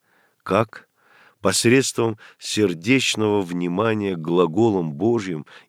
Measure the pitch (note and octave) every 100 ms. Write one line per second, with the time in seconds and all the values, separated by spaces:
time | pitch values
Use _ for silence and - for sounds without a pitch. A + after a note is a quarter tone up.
0 | _ _ _ _ - F#2 A2+ - - _
1 | _ _ _ _ G2 F#2 A#2 C3 B2 -
2 | A#2 G#2+ - - - - G#2 E2 F2+ C3+
3 | - - G#2+ G#2 F2+ F2 F2 F2 A2+ A2
4 | G2+ F2+ D#2+ F2 F2 D#2+ A#2 F#2+ E2 C#2+
5 | G#2 A#2+ F#2+ D#2+ C#2 -